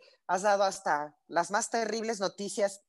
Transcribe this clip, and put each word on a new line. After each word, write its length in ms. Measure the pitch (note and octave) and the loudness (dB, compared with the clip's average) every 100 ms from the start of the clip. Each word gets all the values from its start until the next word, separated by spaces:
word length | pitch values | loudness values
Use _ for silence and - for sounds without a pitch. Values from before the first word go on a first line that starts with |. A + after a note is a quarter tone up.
| - _ - | -20 _ -4
has 140 | F3+ | 0
dado 220 | G#3 G3+ | 4 4
hasta 500 | G3 F#3+ F#3+ D3+ D3+ - - | 2 0 0 0 -2 -12 -4
las 240 | D#3 F3 | -2 0
más 180 | G3+ A3+ | 0 0
terribles 500 | A#3 A3 A3+ A3 G#3+ | -2 -2 -2 -4 -2
noticias 600 | F#3 - G3+ - G3+ - | -4 -4 -6 0 -2 -2